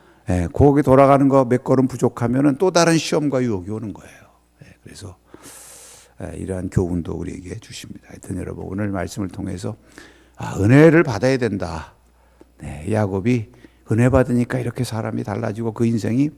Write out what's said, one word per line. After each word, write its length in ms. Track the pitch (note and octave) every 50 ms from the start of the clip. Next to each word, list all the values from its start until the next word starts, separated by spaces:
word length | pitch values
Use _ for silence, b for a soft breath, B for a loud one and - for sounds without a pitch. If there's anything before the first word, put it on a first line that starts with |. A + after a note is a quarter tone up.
| b b b b b -
예, 180 | F2+ F2+ F2 D#2 -
거기 280 | - C3 D3 C#3 C#3+
돌아가는 460 | - C3 C3 C3 C#3 C3+ C#3 C3+ C#3 C#3
거 160 | C3 C3+ C3
몇 180 | A#2 B2 B2 -
걸음 240 | - C3 B2+ C3 B2+
부족하면은 680 | C3 A#2+ C3 A#2+ - - A#2+ A2+ A#2+ C3+ C#3 D3 C3+ -
또 140 | G3 F#3
다른 260 | E3 F3 E3+ E3 E3 D#3+
시험과 460 | - - F3 D#3+ D3+ C#3+ C3+ C3 B2+
유혹이 260 | A#2+ G#2+ F#2 F2+ G2
오는 240 | G#2+ A2 A2+ G#2 F2
거예요. 260 | - - - - - - - _ _ _ _ _ _ -
예, 100 | - - _ _
그래서, 340 | - - - G2 F#2+ F2+ - _ B B B B B B B B B B B B B B B B B B _ -
예, 120 | E2 D#2+ E2
이러한 320 | F#2 F2 F#2+ F#2 F2 F2+
교훈도 440 | - - F#2 E2+ F2+ F2 D#2 F2 F2
우리에게 460 | E2 E2 E2 - - F2+ F2 F2 A2+
주십니다. 480 | - - - - - - - - - -
하여튼 280 | - - - - F#2+ F2+
여러분, 280 | F2 F2 F2 E2+ F2 F2
오늘 220 | F#2 G2 G#2+ G2+
말씀을 380 | G2 F#2 F2 - - - G2+ F#2
통해서, 480 | - - - F#2+ F#2 F2 G2 A2 A2 - b b b b b b b b b b b
아, 240 | - - A2+ - -
은혜를 440 | F#2+ G#2 B2+ C#3+ D#3 E3 D3+ E3 E3+
받아야 340 | D3+ A2 G2+ G#2+ C3 C3+ B2
된다. 560 | B2 A2 G2+ G2+ F#2 E2+ E2+ D#2+ E2 - - _ _ _ _ _ _ _ _ _ - _ _ _
네, 280 | - - C#2 C#2+ D#2 -
야곱이 600 | G#2+ G#2+ G#2+ F#2+ F#2+ G2 F2+ A#2 B2+ A#2+ G#2+ b b b b b b b b -
은혜 180 | A#2 A2 A#2+ B2+
받으니까 500 | B2 C3 B2+ - B2 A#2+ A#2+ - - B2+
이렇게 240 | A#2+ A#2+ - - B2
사람이 400 | - A2+ A2 A2+ A2+ G#2+ A#2 A#2+
달라지고 500 | G#2+ G2 A2 A#2 A2+ G#2 A2 A#2 A2+ A2
그 120 | - A#2+
인생이 440 | A#2 A#2 A2 G#2+ G#2 A2+ B2+ C#3+ D3+ -